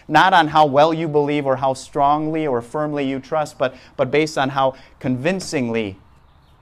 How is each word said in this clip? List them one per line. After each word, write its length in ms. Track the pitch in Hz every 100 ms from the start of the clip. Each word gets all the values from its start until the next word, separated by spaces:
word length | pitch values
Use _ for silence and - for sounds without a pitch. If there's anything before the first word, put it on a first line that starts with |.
| -
not 260 | 151 180
on 140 | 185 151
how 180 | 156 151
well 280 | 135 160
you 140 | 160 165
believe 380 | 147 143 147 139
or 120 | 127
how 160 | 135
strongly 720 | 131 - 156 139 151 156 160 151
or 140 | 120
firmly 460 | 120 151 151 147 135
you 120 | 135
trust, 380 | 131 156 147 -
but, 180 | 131 127 - -
but 120 | 131
based 280 | 147 156 151
on 120 | 135
how 240 | 135 135 - - -
convincingly 960 | - 127 147 190 185 156 120 113 104 95 _ _ _ _ _ _